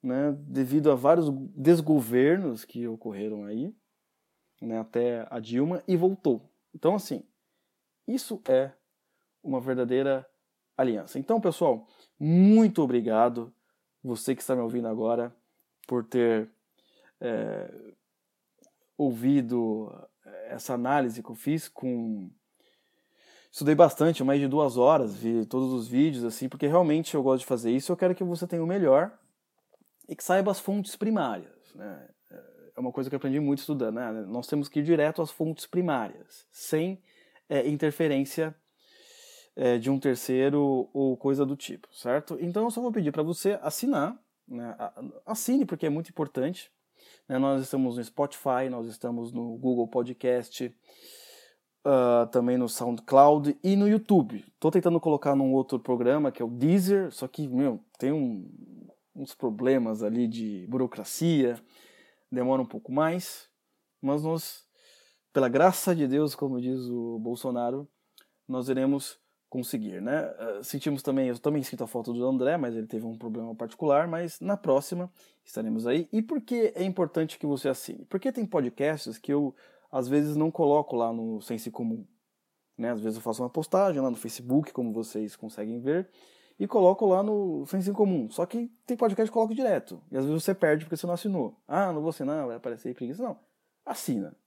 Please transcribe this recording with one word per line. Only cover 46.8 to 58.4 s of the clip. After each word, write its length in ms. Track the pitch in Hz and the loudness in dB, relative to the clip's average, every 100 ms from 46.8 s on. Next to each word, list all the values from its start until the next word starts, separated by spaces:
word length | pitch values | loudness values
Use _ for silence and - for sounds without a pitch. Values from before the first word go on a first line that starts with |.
| _ _ - - _ | _ _ -20 -20 _
né? 80 | 131 | 0
Nós 240 | 139 135 | 2 0
estamos 360 | 131 139 131 120 | 0 -2 -2 -4
no 60 | |
Spotify, 680 | 113 - 143 - 143 127 131 | -10 -4 -4 -2 -2 0 -2
nós 180 | 123 117 | -6 -10
estamos 440 | 110 123 120 117 | -8 -8 -6 -8
no 240 | 117 117 113 | -8 -8 -4
Google 300 | 127 123 117 | 0 0 0
Podcast, 880 | 131 120 127 127 123 117 - 123 - _ - - - - - - _ _ _ 143 | -2 -4 -4 -2 -2 -2 -8 -10 -10 _ -20 -20 -20 -20 -20 -20 _ _ _ 2
ah, 420 | 135 123 120 117 | 4 6 4 4
também 260 | 127 120 127 | 2 2 2
no 100 | 120 | 0
SoundCloud 880 | - 123 117 - 135 143 151 143 143 | -2 -4 -4 4 10 10 8 2 -2
e 120 | 190 196 | 2 4
no 120 | 202 | 4
YouTube. 560 | 214 214 196 117 107 - _ | 4 6 4 4 -4 -14 _
Tô 120 | 160 | 2
tentando 280 | 170 175 170 | 4 4 2
colocar 360 | 160 147 143 139 | 2 0 2 2
num 180 | 135 | 4
outro 260 | 131 131 127 | 2 2 -4
programa, 520 | 110 123 120 143 147 | -2 0 4 4 2
que 100 | - | -2
é 40 | 117 | -6
o 40 | |
Deezer, 600 | 120 139 190 185 196 180 | 0 4 4 4 2 0
só 160 | - 131 | -8 -12
que, 200 | - 147 | -8 -4
meu, 320 | 123 139 110 - _ | 0 0 0 -8 _
tem 120 | 127 | -2
um, 380 | 156 131 104 | 0 -2 -4